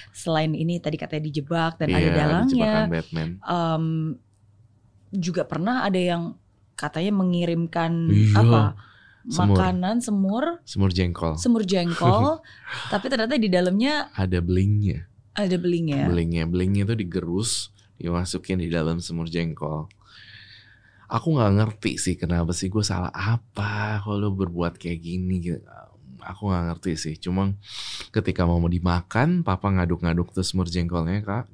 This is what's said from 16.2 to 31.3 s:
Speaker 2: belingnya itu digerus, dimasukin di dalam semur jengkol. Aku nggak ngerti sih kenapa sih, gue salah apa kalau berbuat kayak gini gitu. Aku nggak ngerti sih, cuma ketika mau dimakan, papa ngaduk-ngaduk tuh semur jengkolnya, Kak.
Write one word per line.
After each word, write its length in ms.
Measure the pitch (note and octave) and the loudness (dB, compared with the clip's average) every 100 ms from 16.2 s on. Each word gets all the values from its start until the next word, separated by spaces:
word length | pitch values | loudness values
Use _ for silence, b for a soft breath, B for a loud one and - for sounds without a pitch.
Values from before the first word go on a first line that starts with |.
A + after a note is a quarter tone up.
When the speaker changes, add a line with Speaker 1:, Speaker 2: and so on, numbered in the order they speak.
| E2+ E2 E2 | 0 0 0
Speaker 2:
belingnya 340 | F2+ F#2 G2+ | 0 2 2
itu 120 | G2+ A#2 | 0 -2
digerus, 720 | F2+ F#2 E2+ F2+ A2 - - b b - | -2 -4 -2 -2 -2 -4 -8 b b -10
dimasukin 600 | E2+ F2 F2+ F#2 - F#2 | -4 -2 -2 -4 -4 -2
di 160 | E2 | 0
dalam 240 | E2+ D#2+ E2+ | 0 0 -2
semur 320 | E2+ E2+ E2 | -4 -6 -4
jengkol. 560 | E2+ E2+ D2+ D2+ D#2 D#2 _ B B B B B B B B B B - | -4 -4 -4 -6 -6 -8 _ B B B B B B B B B B -8
Aku 240 | A#2 E3 | -4 0
nggak 220 | D3 G#2 G2+ | 2 4 4
ngerti 400 | A2 A2 G#2 D2+ | 2 -2 -4 -2
sih 200 | - E2+ | -4 -2
kenapa 340 | E2 F2 E2+ | 0 0 0
sih, 160 | F2 F#2+ | -2 -2
gue 160 | G#2+ | -2
salah 240 | G#2 F#2 F2 | -2 -2 -4
apa 960 | - G2 A#2 - - G#2 G2+ G#2 G#2+ | -4 -2 -2 -2 -6 -4 -4 -4 -4
kalau 240 | G#2 G2+ G#2 | -4 -2 -2
berbuat 480 | F#2+ F2+ E2+ E2+ E2+ | -2 -4 -2 -4 -4
kayak 240 | F2 E2+ | -8 -8
gini 400 | E2+ F2+ F#2 F#2 | -6 -4 -2 -2
gitu. 240 | E2+ D2+ - - - - - - | -2 -6 -10 -20 -20 -20 -20 -18
Aku 320 | - G2 G2+ | -16 -6 -2
nggak 160 | F2+ E2+ | 0 -2
ngerti 240 | E2 F#2 D#2 | -4 -4 -4
sih, 180 | D#2+ D#2+ | -6 -8
cuma 400 | F2 F#2 G2 G2+ B B B B B | -4 0 0 -2 B B B B B
ketika 320 | G#2+ G2 - | -4 -2 0
mau 160 | E2+ F2 | 2 4
dimakan, 800 | E2+ F2 F2 F2 - A2 D3+ F3+ | 2 2 0 0 0 0 2 2
papa 320 | E3 F#2 G2+ | 0 0 0
ngaduk-ngaduk 640 | F#2+ E2+ F2 E2+ E2+ E2+ - | 2 0 0 0 0 -2 -4
tuh 80 | |
semur 240 | F#2 F#2 F2 | -2 -2 -2
jengkolnya, 560 | F2 E2+ F2 E2 G2+ | -2 -2 -2 -2 -2
Kak. 240 | G2 | -4